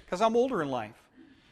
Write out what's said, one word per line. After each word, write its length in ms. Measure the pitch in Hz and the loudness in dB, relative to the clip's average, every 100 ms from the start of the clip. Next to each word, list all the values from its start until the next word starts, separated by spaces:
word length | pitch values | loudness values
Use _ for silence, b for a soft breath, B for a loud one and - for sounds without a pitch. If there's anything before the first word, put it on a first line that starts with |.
| - | -8
'cause 120 | 180 | 0
I'm 160 | 226 233 | 2 2
older 240 | 262 233 | 2 0
in 100 | 143 | -2
life. 320 | 127 107 - _ b b b b | -4 -8 -14 _ b b b b